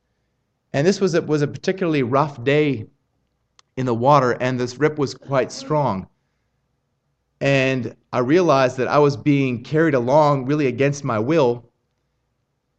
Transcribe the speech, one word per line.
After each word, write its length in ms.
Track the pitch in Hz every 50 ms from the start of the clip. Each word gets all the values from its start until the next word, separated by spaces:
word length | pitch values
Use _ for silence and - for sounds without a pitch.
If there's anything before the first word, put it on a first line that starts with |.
| _ _ _ _ _ _ _ _ _ _ _ _ _ _ -
And 120 | 139 147
this 140 | 180 202 196
was 140 | 196 180 151
a, 80 | 170
was 200 | - 127 151 147
a 60 | 147 -
particularly 560 | 107 - - 190 190 190 190 165 156 143 127
rough 400 | 113 135 135 151 151 143 123 117
day 440 | 131 143 151 156 147 131 110 107 - _ _ _ _ _ _ _ _ _ _ _ _ _ _ _ _ _ 131
in 80 | 127
the 80 | 127 117
water, 380 | 113 120 135 151 143 127 120
and 280 | 113 - 123 127 131 123
this 180 | 123 120 - -
rip 200 | 147 151 147 147
was 160 | 139 123 -
quite 380 | - - - 139 131 120 -
strong. 560 | - - - - 151 151 139 120 98 135 - - _ _ _ _ _ _ _ _ _ _ _ _ _ _ _ _ _ _ _ _ _ _ _ _ _ _
And 560 | 139 139 139 135 131 131 135 131 113 113 - - _ _
I 80 | - 123
realized 580 | 123 120 151 185 180 165 139 135 131 127 - 131
that 120 | 120 90
I 100 | 104 147
was 160 | 147 143 123
being 480 | 107 - 147 143 139 135 131 123 113 120
carried 300 | - 147 156 165 160 135
along 520 | 127 117 123 139 156 151 147 143 135 127
really 220 | 131 147 151 147 127
against 380 | 120 113 135 143 143 143 -
my 140 | 135 117 107
will, 500 | 110 127 165 165 139 120 120 120 - _ _ _ _ _ _ _ _ _ _ _ _ _ _ _ _ _ _ _ _ _ _